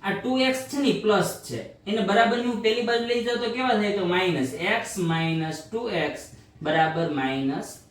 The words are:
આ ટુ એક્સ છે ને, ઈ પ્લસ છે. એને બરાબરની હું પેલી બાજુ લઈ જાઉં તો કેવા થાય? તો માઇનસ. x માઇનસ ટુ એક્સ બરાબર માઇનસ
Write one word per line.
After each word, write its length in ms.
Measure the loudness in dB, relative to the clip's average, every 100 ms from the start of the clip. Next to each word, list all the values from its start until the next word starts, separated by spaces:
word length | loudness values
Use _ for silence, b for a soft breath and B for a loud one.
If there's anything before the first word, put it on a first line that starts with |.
આ 80 | -2
ટુ 260 | -4 -2 2
એક્સ 200 | 2 0
છે 200 | -4 0
ને, 120 | 0
ઈ 120 | 2
પ્લસ 280 | 2 2 2 -4 -8
છે. 120 | -10 -10 -14 -4
એને 140 | -2
બરાબરની 420 | 2 4 4 4
હું 180 | 0 0
પેલી 200 | 2 2
બાજુ 240 | 2 0 2
લઈ 180 | 0
જાઉં 160 | 0 -2
તો 100 | -2
કેવા 200 | -2 2
થાય? 280 | 2 2 0
તો 80 | 2
માઇનસ. 480 | 2 2 0 -2
x 440 | -2 0 0 -2 -4
માઇનસ 720 | 0 0 0 0 -2 -6 -6
ટુ 180 | -6 -2
એક્સ 320 | -2 -2 -4 -12 B B -10
બરાબર 480 | -2 2 2 2 -2
માઇનસ 720 | 0 -2 0 0 -2 -6 -14 -20